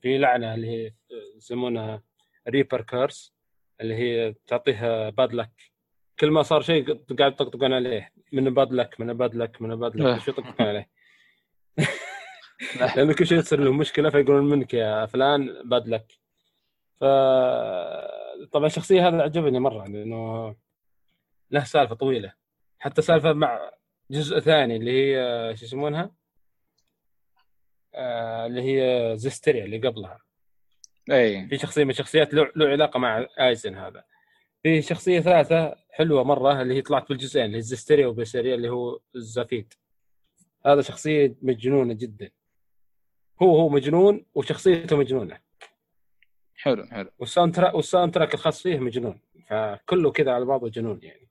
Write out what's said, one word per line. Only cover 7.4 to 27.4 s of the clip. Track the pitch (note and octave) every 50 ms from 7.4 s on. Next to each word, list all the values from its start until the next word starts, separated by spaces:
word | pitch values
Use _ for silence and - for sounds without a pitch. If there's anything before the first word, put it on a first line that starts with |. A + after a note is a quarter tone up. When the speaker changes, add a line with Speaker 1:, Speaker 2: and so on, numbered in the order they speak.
| C#3 B2 - A#2+ C3 C3 C3
Speaker 1:
عليه، | B2+ B2 B2 A#2+ G#2+ G2 - _ _ _ _ -
"من | C3+ C3 C3+ B2+
باد | C#3 C3+ A#2+ B2+
لك، | B2 A#2+ - - -
من | A#2 A#2 A#2+
باد | A#2 B2 A#2+ A2
لك، | A#2 A#2 A2+ A2+ - A#2
من | A2 A2+
باد | A2+ A#2+ A#2+ A#2
لك." | - D3+
Speaker 2:
لا. | C3 B2 B2
Speaker 1:
شو | - -
يطقطقون | C3 - B2 - A2+ - A#2
عليه؟ | G#2+ G#2 G#2 G#2 _ _ _ _ _ _ _ _ _ _ _ _ _ _ _ _ _ _
<laughs> | - - - - - - - F#5+ G5 F#5+ - - - - - _ _ - - - B2+
Speaker 2:
لا. | B2+ B2 -
Speaker 1:
لأنه | B2+ C#3 D3+ D3+
كل | - F3+
شيء | E3 F3 E3+
يصير | D#3 - D#3+ C#3
له | C#3+ C3+ C3
مشكلة، | C#3+ D3 - - - D3 D#3
فيقولون، | - C#3+ C#3+ B2+ C#3+ C#3+ C#3+
"منك | C#3+ D3 C#3+ B2+ - -
يا | A#2+ A2+ G#2+ G#2+ G#2+ A2
فلان، | G#2+ - B2 C3 C#3 D3 C#3+ C#3 B2+ F2 - -
باد | A#2+ B2 B2 A2+ A2
لك." | A2+ A2+ A2 _ _ _ _ _ _ _ _ _ _ _ _ _ _ _ _ _ _ _
ف-، | - C3+ C3+ C#3 C3+ C3 C3 C3 B2+ B2+ B2 A#2+ A#2 A2 F#2+ F2+ F2 D#2+ - - - - - G#1+ G#1+ A#1+ C2 - G2+ - -
طبعًا | D3 C#3+
الشخصية | D#3 D#3 E3 E3 - G3 F#3 F3 F3+
هذا | E3+ E3 D3
عجبني | D3 D3+ E3+ E3 D3 B2+ B2+
مرة، | B2+ C3+ A#2 G#2+ F#2+ G2+
لأنه | G2+ G#2 G#2 A2+ A2+ A2+ A2+ A2+ A2+ A2+ A2+ A2 G#2+ A2 _ _ _ _ _ _ _ _ _ _ _ _ _ _ _ _ _ _
له | - C#3+ C#3
سالفة | A#2 - D#3 C#3 A#2 A2+
طويلة. | A2+ C#3 C3+ C3 A#2+ G2+ F#2+ - _ _ _ _ _ _ _ _ _
حتى | - D#3 C#3+ - D#3
سالفة | - E3+ D#3+ C#3 D#3+ D#3
مع | D3 D3+ C3+ A#2+ G#2+ - - - _ _ _ _ _ _ _
جزء | C3 D3 D3+ C#3+ - D#3
ثاني | - D3+ D#3+ D3+ C#3 A#2 A#2
اللي | A2+ A2+ A#2+
هي، | B2+ C3 C3+ C#3 C#3 C3 B2+ B2 A#2+ A#2 A2+ A2+ A2
شو | A2 A#2+
يسمونها؟ | A2+ B2+ C3 C#3+ D3 D3 D#3 F3 G3+ _ _ _ _ _ _ _ _ _ _ _ _ _ _ _ _ _ _ _ _ _ _ _ _ _ _